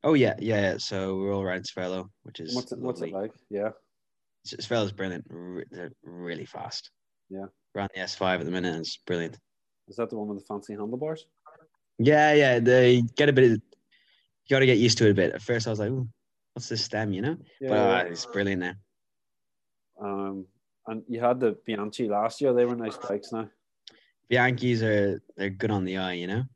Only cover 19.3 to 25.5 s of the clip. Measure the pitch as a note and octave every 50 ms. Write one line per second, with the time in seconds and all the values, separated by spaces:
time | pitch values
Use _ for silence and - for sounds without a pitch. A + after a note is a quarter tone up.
19.3 | _ _ _ _ _ _ _ _ _ _ _ _ _ - G#2 G2+ G2 G2 G2 G2
20.3 | G2 G2 F#2 F#2 _ _ _ _ _ _ _ - A2 A2+ - - B2 A2+ A#2+ A#2+
21.3 | B2 B2+ B2+ A2+ G2+ - _ - A2 G#2 G2+ G#2+ - - B2+ G#2+ G#2 G2+ G#2+ A2+
22.3 | - - C#3+ C3+ B2 B2 A#2+ A#2+ B2 A#2+ A#2 A2+ G#2+ - - - G2+ G#2 - -
23.3 | A#2+ A2 A2 G2+ _ _ _ _ _ _ _ - _ _ _ _ _ _ _ _
24.3 | A#2+ B2+ B2 B2+ B2+ A#2 B2 B2 A#2+ A2+ A2 A2 G#2+ G#2 G2+ G2 F#2 - _ _
25.3 | - - F#2+ G2